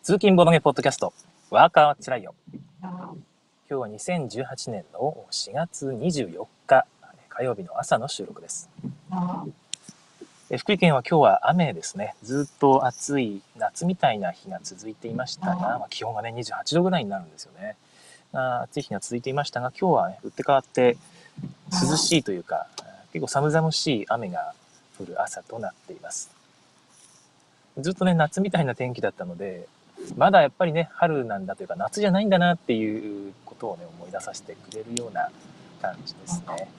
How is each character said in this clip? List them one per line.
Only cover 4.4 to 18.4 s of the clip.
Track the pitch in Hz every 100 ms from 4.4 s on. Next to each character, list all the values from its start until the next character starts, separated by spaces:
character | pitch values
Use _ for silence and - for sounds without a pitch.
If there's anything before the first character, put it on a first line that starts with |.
八 | 131 131 -
年 | 104 -
の | 104 123 123 101
四 | - -
月 | 127 170 - 139
二 | 120 160
十 | 147 98
四 | 82 110 _ -
日、 | 131 - _ - - _
火 | -
曜 | 127
日 | 104
の | 90 -
朝 | 139 123
の | 120
収 | - 98
録 | -
で | -
す。 | - - - - - - 185 180 180 151 - _ - - _ _ _ - _ _
え、 | 127
福 | -
井 | 202
県 | 175 139
は | -
今 | 165
日 |
は | 120 98 -
雨 | 170 156
で | 85
す | - 190
ね。 | 208 -
ず | 107 139 139
っ | _
と | 139 135 131
暑 | - - 143
い | 117 98 _ 123
夏 | 107 - 170
み | 185
た | 143
い | 107
な | 90
日 | - 98
が | 90
続 | - 90 110
い | 110
て | 117
い |
ま | 117 131
し | -
た | 185 180
が、 |
ま | - 123 -
あ、 |
気 | - 110
温 | 117
が |
ね、 | 117
二 | 117
十 | 113
八 | - - 160
度 |
ぐ | 180
ら | 180
い |
に | 104
な | 98
る | 85
ん |
で | -
す |
よ | - 85
ね。 | - - _ _ - - _
あ | 135